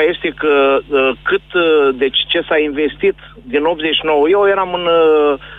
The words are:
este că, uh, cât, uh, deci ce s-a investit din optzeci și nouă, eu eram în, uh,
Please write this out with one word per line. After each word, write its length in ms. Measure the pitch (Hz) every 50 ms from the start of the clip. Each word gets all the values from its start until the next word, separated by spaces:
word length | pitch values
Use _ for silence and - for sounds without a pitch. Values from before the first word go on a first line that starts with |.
| 156 143 123
este 160 | - - 160 131 -
că, 120 | 156 151 143 139 135 139 139
uh, 340 | 123 - 143 147 135 135 131 120 - - -
cât, 160 | 175 196 - - -
uh, 420 | 180 170 160 156 151 139 135 131 123
deci 180 | 139 131 - - - -
ce 80 | - 127 123
s-a 100 | - 170 151 151 147
investit 460 | 135 151 151 139 - - 196 196 - - - - - - - 123 135
din 100 | 147 151 165
optzeci 240 | 175 151 156 160 143 135
și 60 | 156 160
nouă, 140 | 151 143 143 165 196
eu 60 | 202 202 196 196
eram 160 | 196 185 180 180 180
în, 60 | 175 170 170
uh, 360 | 165 160 156 151 151 147 147 139 135 - - -